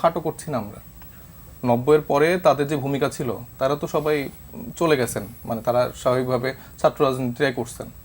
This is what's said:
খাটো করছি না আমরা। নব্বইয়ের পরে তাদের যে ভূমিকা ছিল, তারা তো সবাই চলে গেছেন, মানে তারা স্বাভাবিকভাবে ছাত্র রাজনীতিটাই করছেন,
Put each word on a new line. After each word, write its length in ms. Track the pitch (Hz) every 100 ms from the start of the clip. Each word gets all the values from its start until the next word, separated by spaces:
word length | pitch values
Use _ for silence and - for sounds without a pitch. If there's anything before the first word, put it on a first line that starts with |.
খাটো 180 | 170 165
করছি 320 | 156 - -
না 60 | 131
আমরা। 220 | 104 - - - - - - - - - 123
নব্বইয়ের 360 | 120 127 151
পরে 380 | 147 143 160 180
তাদের 240 | 170 139 143
যে 80 | 151
ভূমিকা 340 | 135 139 139
ছিল, 240 | - 131 101 - -
তারা 160 | 135 147
তো 120 | 156
সবাই 420 | 160 151 151 135 - - - - -
চলে 220 | 170 143
গেছেন, 260 | 120 - 98 - -
মানে 160 | 113
তারা 300 | 117 120 123 -
স্বাভাবিকভাবে 580 | 131 127 127 127 131 - - -
ছাত্র 240 | 147 - 139
রাজনীতিটাই 480 | 131 127 120 139
করছেন, 340 | 123 113 - 113 -